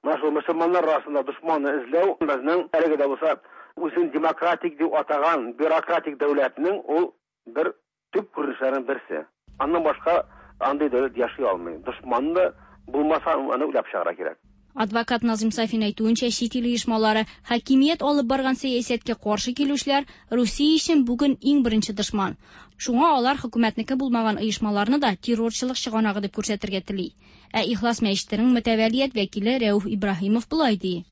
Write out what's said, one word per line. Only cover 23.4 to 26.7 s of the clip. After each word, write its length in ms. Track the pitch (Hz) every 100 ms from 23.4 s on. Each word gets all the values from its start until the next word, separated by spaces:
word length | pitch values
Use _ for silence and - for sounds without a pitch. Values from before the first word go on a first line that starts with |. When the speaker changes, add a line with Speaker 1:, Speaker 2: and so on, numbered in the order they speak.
| 247 226 226 214 220
Speaker 2:
булмаган 480 | 269 269 233 220 208
оешмаларны 560 | 220 202 214 202 208 285
да 160 | 269
террорчылык 640 | 185 - 233 226 220 254 254
чыганагы 480 | - 220 220 196 202
дип 80 | -
күрсәтергә 420 | 208 208 196